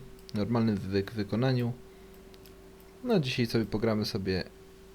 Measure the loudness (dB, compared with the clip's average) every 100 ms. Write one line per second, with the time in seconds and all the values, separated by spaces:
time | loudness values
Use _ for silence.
0 | -6 -18 -8 -4 0 2 2 2 0 0
1 | 0 -4 -2 0 2 2 0 -4 -12 -20
2 | -20 -20 -20 -20 -20 -20 -20 -20 -20 -8
3 | 2 2 2 0 2 2 0 0 2 2
4 | 0 -2 0 -2 -2 -10 -20 -20 -20